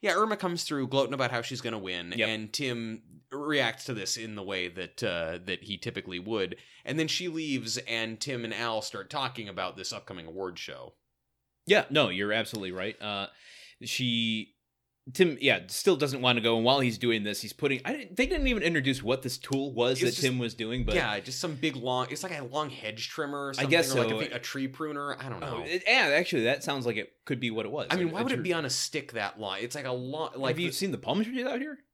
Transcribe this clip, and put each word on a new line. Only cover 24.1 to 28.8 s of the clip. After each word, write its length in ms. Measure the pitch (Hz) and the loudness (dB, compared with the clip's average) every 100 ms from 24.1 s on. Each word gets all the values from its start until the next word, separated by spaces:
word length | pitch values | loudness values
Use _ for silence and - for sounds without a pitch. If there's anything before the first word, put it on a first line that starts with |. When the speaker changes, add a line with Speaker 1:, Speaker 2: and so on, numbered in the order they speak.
Speaker 2:
so. 100 | 110 | 0
Speaker 1:
a, 160 | 139 123 | -2 -4
a 20 | |
tree 300 | 117 139 135 | -6 -6 -6
pruner, 480 | 131 156 147 143 135 | -4 -6 -6 -6 -6
I 100 | 135 | -6
don't 140 | 104 | -8
Speaker 2:
Oh, 160 | - - | -6 -6
Speaker 1:
know. 60 | |
Speaker 2:
it, 180 | - 180 185 | -4 -2 2
yeah, 240 | 254 185 | 4 6
actually, 300 | 147 175 170 | 4 4 2
that 180 | 113 143 | 2 2
sounds 240 | - 143 120 | 0 -2 0
like 100 | 107 | -2
it 160 | - _ | -4 _
could 160 | - 127 | -6 -2
be 100 | 120 | -2
what 160 | 110 107 | -2 -4
it 60 | |
was. 160 | 143 - | -4 -2
Speaker 1:
I 60 | 185 | 0
mean, 120 | 175 | 0
Speaker 2:
A, 20 | |
Speaker 1:
why 80 | 165 | 0
Speaker 2:
a 20 | |
Speaker 1:
would 100 | 240 | 0
it 40 | - | 0
Speaker 2:
tree 80 | |
Speaker 1:
be 80 | 170 | 0
on 120 | 170 | 0
a 60 | 143 | 0
stick 420 | 131 | -2